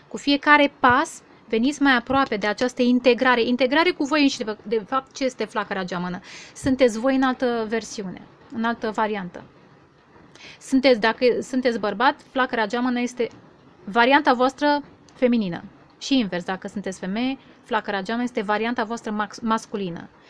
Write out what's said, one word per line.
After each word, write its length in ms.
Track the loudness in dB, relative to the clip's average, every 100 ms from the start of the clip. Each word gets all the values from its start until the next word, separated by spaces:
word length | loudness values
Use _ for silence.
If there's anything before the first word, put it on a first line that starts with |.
| -16
Cu 80 | -6
fiecare 560 | 0 2 6 6 4 4
pas 420 | 4 4 0 -6 -20 -20 -4
veniți 340 | 0 0 2
mai 140 | 2 2
aproape 400 | 2 0 0 0
de 100 | -2
această 360 | 0 -2 2
integrare, 600 | 2 4 4 4 4 2
integrare 480 | 2 0 2 2 2
cu 140 | 0
voi 180 | 0 2
înșine. 340 | 2 0 -6 -8
De 200 | -4 -6 -2
fapt, 260 | -6 -6
ce 120 | -4
este 200 | -4 -4
flacăra 400 | -6 -6 -4 -6
geamănă? 360 | -6 -6 -6 -8 -14 -20 -20
Sunteți 440 | -4 0 4 4 2
voi 160 | 0
în 80 | 2
altă 440 | 2 0 -2 -2 -4
versiune, 540 | -4 -6 -10 -10 -12 -18 -20 -14
în 100 | -6
altă 260 | -4 -4 -4
variantă. 520 | -2 -2 -4 -10 -14 -20 -20 -20 _ _ _ _ -20 -20 -20 -20 -20
Sunteți, 400 | -2 2 4 4
dacă 240 | 0 2 0 0
sunteți 380 | -2 -2 -2 -2
bărbat, 420 | -2 0 0 0 -4
flacăra 360 | -4 -2 -2 -2
geamănă 340 | -2 -2 -2
este 280 | -4 -4 -8 -8 -20 _ _ _
varianta 480 | -2 2 6 6 6
voastră 500 | 4 2 2 0 0 -4 -18 -20
feminină. 480 | -2 2 2 0 -6 -12 -20 -20 -12
Și 200 | -2 0
invers, 260 | 0 -4
dacă 240 | -6 -8 -8
sunteți 300 | -8 -8 -8
femeie, 400 | -6 -4 -4 -6 -12 -20
flacăra 400 | -4 -4 -2 -6
geamănă 220 | -4 -4
este 180 | -4 -4
varianta 420 | -2 -2 -2 -4
voastră 260 | -4 -6 -6
max-, 300 | -6 -6 -6
masculină. 680 | -4 -4 -4 -8 -6 -10 -14 _